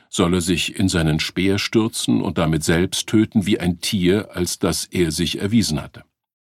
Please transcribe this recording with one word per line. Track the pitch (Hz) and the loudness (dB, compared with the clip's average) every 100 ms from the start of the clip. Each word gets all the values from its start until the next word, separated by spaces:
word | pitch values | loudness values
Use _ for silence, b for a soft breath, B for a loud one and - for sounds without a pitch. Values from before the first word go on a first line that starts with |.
| B | B
solle | - 87 90 | 0 2 2
sich | 82 82 - - | 0 -2 -2 -2
in | 98 | 0
seinen | 87 80 76 | 2 2 0
Speer | - - 95 98 | -2 -2 0 0
stürzen | - 113 110 - - 113 | 0 0 0 -2 0 0
und | 85 80 | 0 0
damit | 82 78 | 0 0
selbst | 76 82 95 - - | 2 2 2 -2 0
töten | 110 110 113 87 | 2 2 0 0
wie | 104 | 0
ein | 90 87 | 0 -2
Tier, | - 104 87 101 98 | -2 0 2 2 0
als | 90 87 - | -4 -4 -2
dass | 98 80 | -2 -2
er | - 95 85 | -4 -2 -2
sich | 78 80 - | -2 -4 -4
erwiesen | 98 113 82 76 | 0 2 2 -2
hatte. | 73 - - _ _ _ _ | -6 -16 -20 _ _ _ _